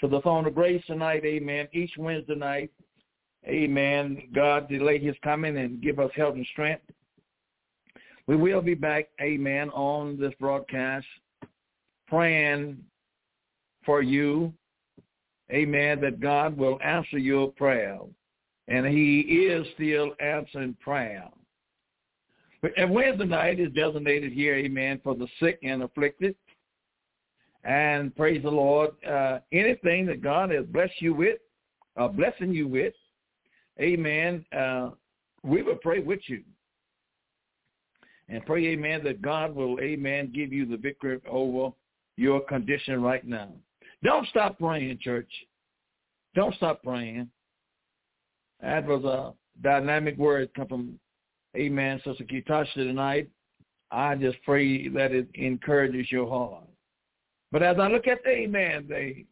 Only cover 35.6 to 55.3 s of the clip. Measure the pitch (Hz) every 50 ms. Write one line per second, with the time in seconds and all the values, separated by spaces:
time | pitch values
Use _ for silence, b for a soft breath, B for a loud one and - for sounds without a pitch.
35.6 | - - - 151 - - - - - 147 196 196 - - 123 98 - - _ _
36.6 | _ _ _ _ _ _ _ _ _ _ _ _ _ _ _ _ _ _ _ _
37.6 | _ _ _ _ _ _ _ b b b b b b b 110 113 - 143 160 170
38.6 | 165 165 165 151 151 151 160 156 151 143 123 101 98 143 156 156 160 160 147 139
39.6 | 131 123 123 131 135 147 151 143 139 135 139 143 143 127 120 147 147 135 135 139
40.6 | 131 117 117 107 117 139 143 - - 135 127 127 - 131 123 131 135 131 123 127
41.6 | 131 131 - _ _ _ _ _ _ _ _ - 123 139 139 139 139 - 139 127
42.6 | 107 117 143 139 - - 131 123 123 123 131 127 - 120 120 107 101 98 80 -
43.6 | _ _ _ _ B B B B - 240 302 302 247 - - 226 208 196 196 -
44.6 | 165 160 160 151 131 131 127 - - 127 120 117 113 - - - - _ _ _
45.6 | _ _ _ _ _ _ _ _ _ _ _ _ _ _ _ 180 202 214 185 -
46.6 | 180 160 156 - - 127 127 120 117 113 113 120 123 123 - _ _ _ _ _
47.6 | _ _ _ _ _ _ _ _ _ _ _ _ _ _ _ _ _ _ _ _
48.6 | - 131 147 156 143 147 143 135 135 135 131 131 131 120 - _ _ _ _ -
49.6 | 120 139 143 139 139 143 151 156 151 151 143 143 143 147 143 135 131 - - 139
50.6 | 135 - 131 123 120 120 120 - _ _ _ _ _ _ _ _ _ _ - -
51.6 | 147 143 143 135 135 135 135 135 - 143 123 - 123 104 131 135 123 - 156 156
52.6 | 147 135 - 139 131 127 127 135 135 139 139 147 143 - _ _ _ _ _ _
53.6 | _ _ _ _ _ _ - 120 139 147 143 135 135 127 127 - - - 139 143
54.6 | 139 135 135 131 135 131 131 135 135 135 131 127 127 -